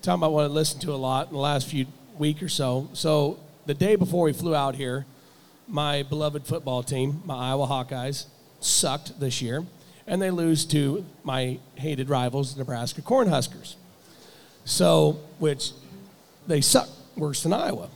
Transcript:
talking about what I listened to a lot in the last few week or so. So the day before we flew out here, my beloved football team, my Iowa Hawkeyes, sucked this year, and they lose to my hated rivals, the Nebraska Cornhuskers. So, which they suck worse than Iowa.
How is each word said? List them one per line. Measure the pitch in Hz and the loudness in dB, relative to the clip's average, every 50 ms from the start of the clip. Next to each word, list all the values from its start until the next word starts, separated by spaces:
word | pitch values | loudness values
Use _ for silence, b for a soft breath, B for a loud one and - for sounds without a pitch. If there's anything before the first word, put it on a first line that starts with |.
talking | - 180 180 180 | 0 0 0 2
about | 165 156 | 2 2
what | 156 151 147 | 4 4 2
I | 147 | 2
listened | 143 156 156 147 - 139 | 2 2 0 0 -2 -4
to | - - | -6 -6
a | 143 | -4
lot | 135 131 127 131 135 156 - | -2 -2 0 0 0 -2 -4
in | 160 | -4
the | 135 | -2
last | 139 147 147 139 131 - | 0 0 0 0 -2 -2
few | 160 139 131 131 - - - - - 156 | -2 -2 -2 -2 -6 -20 -20 -20 -6 0
week | 151 151 151 151 | 0 0 0 0
or | 185 156 | -4 -4
so. | - - 143 127 123 131 143 139 | -2 0 0 0 0 0 -2 -4
So | - - - 160 156 151 143 143 196 - - - - - - | -8 -2 0 2 4 4 4 2 -2 -6 -14 -20 -20 -14 -6
the | - 143 | -4 0
day | 143 180 202 214 | 2 4 4 6
before | 202 185 185 165 180 170 | 4 4 2 2 2 2
we | 156 | 2
flew | 139 - 170 170 160 | 2 0 -2 0 0
out | 147 139 139 131 | 2 2 0 -2
here, | 131 139 127 123 135 139 B B B B B B B B B B B _ | -4 -4 -4 -4 -4 -6 B B B B B B B B B B B _
my | - 208 147 147 147 143 143 | -6 -2 -2 0 0 0 -2
beloved | 143 135 147 151 151 151 147 147 135 | -2 -2 -2 -2 -2 -2 -2 -4 -4
football | - 160 165 - 135 127 123 | -4 -6 -4 -2 -2 -2 -2
team, | 120 - 139 131 131 139 143 160 185 | -2 -2 -2 0 0 0 -2 -4 -6
my | 180 139 123 127 131 | -8 -6 -4 -2 -2
Iowa | 135 139 143 | 0 0 0
Hawkeyes, | 127 143 131 127 127 139 127 123 135 139 - - - - - - - - - | 0 -2 -4 -4 -6 -6 -6 -6 -6 -6 -6 -10 -14 -20 -20 -20 -20 -18 -6
sucked | - - - - - 151 131 147 - - - - | -2 0 2 2 2 0 -2 -4 -6 -12 -8 -4
this | 143 131 123 - | -4 -2 -2 -2
year, | 131 113 120 151 175 180 - B B B B B B | -4 -4 -4 -4 -6 -8 -14 B B B B B B
and | - 185 185 | -4 -2 0
they | 190 185 | 0 0
lose | 180 175 165 165 165 147 - | 0 2 2 2 4 2 2
to | - - 147 143 139 143 208 185 156 - - | 2 2 2 2 2 0 -2 -6 -8 -16 -12
my | - 143 131 131 127 127 127 127 - - - | -6 -4 -2 0 0 -2 -4 -6 -10 -18 -14
hated | - 131 156 151 131 131 131 | -8 -6 -4 -4 -4 0 0
rivals, | 143 127 123 123 120 139 139 127 139 | 2 2 2 0 0 -2 -2 -2 -4
the | 139 | -8
Nebraska | 135 127 127 117 120 120 - - | -6 -6 -4 -4 -4 -6 -6 -8
Cornhuskers. | 143 - 240 269 247 190 160 131 - - - - - - - - - - - - B B B B B B B B B B B B B | -2 2 2 4 4 4 4 2 0 -2 -6 -14 -16 -18 -20 -20 -20 -20 -20 -20 B B B B B B B B B B B B B
So, | - - - 180 170 165 160 156 - 151 151 - - - - | -4 0 4 6 6 8 6 6 4 2 0 -8 -18 -8 -2
which | 160 156 143 139 - - - - - - - - - - - - - _ - - - | -2 -2 0 -2 -6 -8 -10 -12 -20 -20 -20 -20 -20 -20 -20 -20 -20 _ -20 -18 -4
they | - 165 143 | 0 2 2
suck | 139 - - 135 - - - - - - - | 4 6 4 4 2 0 -10 -20 -20 -16 -8
worse | - 151 147 139 - | -6 -4 -4 -4 -2
than | - 160 | 0 0
Iowa. | 196 247 349 311 294 226 - - - | 0 0 0 -2 -4 -6 -8 -12 -16